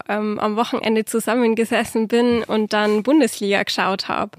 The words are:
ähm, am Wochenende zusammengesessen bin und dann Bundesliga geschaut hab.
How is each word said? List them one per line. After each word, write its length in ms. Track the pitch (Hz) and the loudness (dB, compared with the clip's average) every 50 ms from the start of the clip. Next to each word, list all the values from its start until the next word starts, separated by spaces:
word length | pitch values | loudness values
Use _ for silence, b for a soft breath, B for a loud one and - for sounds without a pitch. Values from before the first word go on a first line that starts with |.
| - - | -6 -6
ähm, 300 | 202 208 214 214 208 - | -4 -2 -2 -2 -2 -2
am 160 | - 214 214 | -2 -2 -2
Wochenende 500 | 208 240 - - 247 - - 226 220 214 | -2 -2 -2 -2 -2 0 0 0 0 0
zusammengesessen 1000 | - - 226 - - 220 254 247 226 226 214 226 220 247 214 233 - - 233 220 | 0 -2 -2 -2 0 0 2 2 2 2 0 0 0 0 -2 -2 -2 -2 -2 0
bin 380 | 208 - 233 240 247 240 233 214 | 2 2 2 4 4 2 0 0
und 280 | - 220 220 214 208 - | 0 0 -2 0 0 0
dann 300 | 208 208 208 208 214 202 | 0 2 2 2 2 2
Bundesliga 600 | 247 285 320 277 220 - - 208 196 202 196 202 | 4 4 4 4 2 0 -2 -2 0 0 0 0
geschaut 440 | - - - 190 180 190 196 - - | -2 -2 -2 0 0 -2 -2 -4 -4
hab. 280 | - - - 208 - | -4 -4 -4 -6 -8